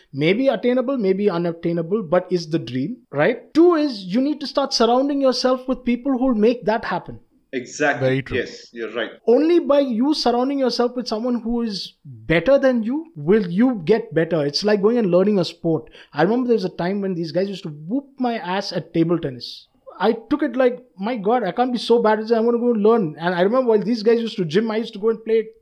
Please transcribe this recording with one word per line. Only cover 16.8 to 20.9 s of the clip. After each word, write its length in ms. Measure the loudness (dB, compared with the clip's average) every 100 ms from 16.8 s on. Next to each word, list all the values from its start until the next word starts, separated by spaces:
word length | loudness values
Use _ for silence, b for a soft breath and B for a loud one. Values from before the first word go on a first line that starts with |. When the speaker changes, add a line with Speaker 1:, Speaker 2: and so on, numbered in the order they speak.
| -4 -2
Speaker 1:
when 120 | -4
these 200 | -4 -4
guys 160 | -2 -4
used 140 | -4
to 60 | -10 -12 -6
whoop 160 | -6 -6 -6
my 200 | -4 -4
ass 340 | -4 -4 -4
at 220 | -6 -4
table 260 | 0 0 0
tennis. 480 | -4 -10 -14 -18 -20 _ -18 -2
I 140 | 0 0 -2
took 140 | -2
it 120 | -2 2
like, 260 | 0 0 -10